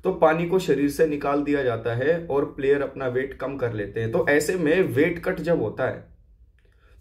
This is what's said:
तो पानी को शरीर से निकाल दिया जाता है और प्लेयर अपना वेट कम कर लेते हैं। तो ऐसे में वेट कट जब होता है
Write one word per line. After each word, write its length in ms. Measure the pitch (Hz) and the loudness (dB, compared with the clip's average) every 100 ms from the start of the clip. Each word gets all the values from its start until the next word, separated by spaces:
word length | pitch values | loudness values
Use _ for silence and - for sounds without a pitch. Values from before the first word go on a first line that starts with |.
तो 80 | 185 | -4
पानी 340 | 180 160 160 170 | 4 4 4 2
को 100 | 185 | 0
शरीर 300 | 175 135 143 | 2 2 2
से 160 | 139 160 | 2 2
निकाल 360 | 143 143 143 | 2 0 0
दिया 200 | 143 139 | 2 0
जाता 320 | 131 113 117 | 0 -2 -4
है 320 | 117 135 170 170 | -2 0 0 0
और 180 | 139 151 | -2 -2
प्लेयर 360 | - 135 139 | -2 2 2
अपना 240 | 135 135 131 | 0 -4 -4
वेट 260 | 127 135 | -2 -4
कम 220 | - 131 139 | -6 -8 -4
कर 160 | 120 | -4
लेते 260 | 107 101 113 | -4 -6 -4
हैं। 100 | 113 | -2
तो 140 | 113 - | 0 2
ऐसे 280 | 147 147 185 | 2 2 0
में 260 | 147 175 | 2 2
वेट 400 | 151 117 170 170 | 2 2 2 0
कट 160 | - - | -4 -4
जब 220 | 165 156 | 0 0
होता 240 | 107 - 123 | 0 -4 -4
है 260 | 101 - - _ _ - _ _ _ _ - | -6 -14 -20 _ _ -20 _ _ _ _ -6